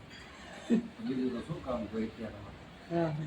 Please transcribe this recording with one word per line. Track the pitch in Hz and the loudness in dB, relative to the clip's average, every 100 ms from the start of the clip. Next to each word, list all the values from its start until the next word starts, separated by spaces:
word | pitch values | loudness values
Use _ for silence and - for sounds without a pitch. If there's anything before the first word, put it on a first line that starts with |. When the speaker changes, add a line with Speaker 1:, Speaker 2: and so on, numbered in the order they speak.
| - - - - - - - 233 - - | -14 -14 -14 -14 -12 -6 6 6 6 -4
Speaker 1:
બીજું | 226 254 254 | 0 2 2
તો | 233 | 2
શું | - 160 | -2 -4
કામ | - 120 104 | -2 -2 0
હોય | 110 | 0
અત્યારે? | 110 - 110 101 101 - - - | -2 -2 -6 -6 -10 -12 -14 -14
Speaker 2:
હા, | - 170 165 151 | 0 4 4 2